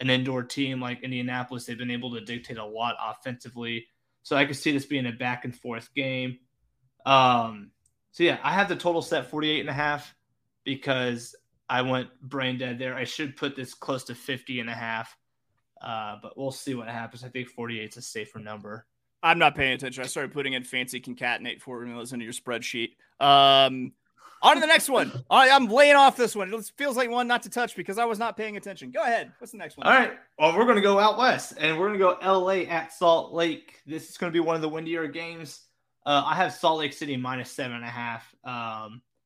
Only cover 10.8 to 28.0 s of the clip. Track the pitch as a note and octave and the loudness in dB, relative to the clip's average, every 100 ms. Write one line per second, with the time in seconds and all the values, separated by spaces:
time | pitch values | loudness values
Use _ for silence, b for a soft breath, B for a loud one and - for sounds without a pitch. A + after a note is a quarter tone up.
10.8 | C#3 B2+ B2 A#2+ - - _ _ - B2+ | -4 -2 -2 -4 -10 -20 _ _ -4 -2
11.8 | B2+ B2+ A#2+ _ C3 C#3 B2+ B2+ B2+ B2 | 0 -2 -4 _ -10 -6 -4 -4 -6 -8
12.8 | B2+ B2+ A#2+ - D3 - C#3+ C#3 B2+ - | -8 -8 -8 -8 -8 -8 -10 -8 -14 -12
13.8 | - C3 - A#2+ - B2 - B2 A#2 A2+ | -8 -6 -8 -14 -10 -10 -8 -8 -8 -8
14.8 | A2+ A2+ A2+ _ _ _ _ _ _ _ | -6 -8 -8 _ _ _ _ _ _ _
15.8 | A#2+ A2+ G#2+ G#2 - - C3+ B2+ C#3 B2 | -10 -8 -8 -12 -16 -10 -10 -8 -10 -8
16.8 | A2+ A#2 A2+ A#2+ B2 B2+ A#2+ - A#2+ A2+ | -8 -10 -12 -14 -12 -12 -10 -10 -10 -8
17.8 | G#2+ B2 - A2 G#2 A2 G#2+ G#2+ G#2 A2+ | -12 -14 -12 -12 -12 -14 -14 -12 -14 -16
18.8 | - _ _ _ E3 E3+ D#3 D3+ C3+ A#2+ | -18 _ _ _ 2 6 4 4 -2 -2
19.8 | B2+ B2+ B2 D#3+ C3+ D3 C3+ C3 B2+ B2+ | -6 -10 -8 -6 -6 -6 -4 -6 -6 -8
20.8 | B2 B2+ B2+ B2 B2 A#2 A#2+ - - A#2+ | -6 -10 -12 -6 -4 -4 -6 -12 -12 -12
21.8 | A#2+ A#2+ B2 B2 A2+ A#2+ - A2+ - A#2+ | -12 -12 -10 -10 -10 -10 -8 -8 -6 -8
22.8 | A#2 _ _ - C#3 C#3 C#3 C3+ C3+ C3 | -8 _ _ 0 6 8 8 8 4 0
23.8 | B2+ _ _ _ b b C4 C#4+ D#4 D#4+ | -10 _ _ _ b b 6 6 6 4
24.8 | C#4 B3 A3+ B2+ - A3+ C4 C#4 A#3 A#3+ | 4 0 0 -4 4 6 8 6 6 6
25.8 | D4 C#4+ C4+ B3+ A3+ G#3+ F#3 A3 G3+ - | 8 10 8 6 -2 -2 -6 -8 -10 -6
26.8 | C#4+ A#3+ A#3+ A#3+ A#3+ A#3+ G3+ A#3+ A3+ - | -4 -2 -2 0 0 -2 -2 -4 -4 -6
27.8 | F3 G3 | -6 -2